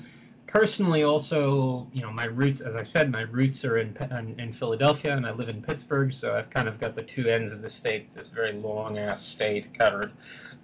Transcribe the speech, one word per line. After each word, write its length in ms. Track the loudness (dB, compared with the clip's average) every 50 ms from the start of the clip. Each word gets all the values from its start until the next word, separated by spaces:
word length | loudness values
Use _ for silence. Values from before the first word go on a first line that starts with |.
| -2 -12 -20 -20 -20 -20 -20 -20 -6
personally 560 | 2 4 4 4 4 2 2 2 4 4 6 6
also, 840 | 4 4 2 2 2 2 2 4 4 4 4 2 2 0 -2 -6 -8 -6
you 80 | -6
know, 100 | -6 -6
my 140 | -6 -4 -4
roots, 380 | -2 0 2 4 4 2 0 -4
as 140 | -6 -6
I 60 | -6 -4
said, 300 | 0 2 2 2 2 2
my 100 | -2 -2
roots 400 | -2 2 2 2 2 2 0 0
are 140 | 2 2
in, 180 | 2 2 0 -4 -8 -8 -6
in, 300 | -6 -6 -8 -8 -8 -8
in 120 | -10 -10 -8
Philadelphia, 600 | -4 -4 -2 0 4 4 4 4 4 2 -2 0
and 120 | 0 -2
I 60 | -2 -4
live 180 | -6 -6 -6
in 100 | -8 -8
Pittsburgh, 540 | -6 -6 -6 -6 -4 -2 0 2 2 2 0
so 200 | -2 -4 -2 -2
I've 140 | -2 -2 -2
kind 180 | -2 -2 -2
of 140 | -2 -2 -4
got 160 | -6 -6 -6
the 60 | -6 -10
two 260 | -8 -4 0 2 2
ends 240 | 2 2 2 -2 -8
of 80 | -10
the 80 | -12 -12
state, 460 | -10 -6 -4 -2 -2 -4 -6 -10 -18
this 140 | -18 -18 -10
very 260 | -4 -2 -2 -2 -2
long-ass 680 | -4 -6 -4 -4 -4 -4 -4 -4 -4 -4 -4 -6 -6 -8
state 560 | -10 -6 -2 -2 0 0 -2 -4 -4 2 4
covered. 340 | 4 4 4 2 -4 -6 -8 -14 -20 -20 -20 -18 -18 -20 -16 -8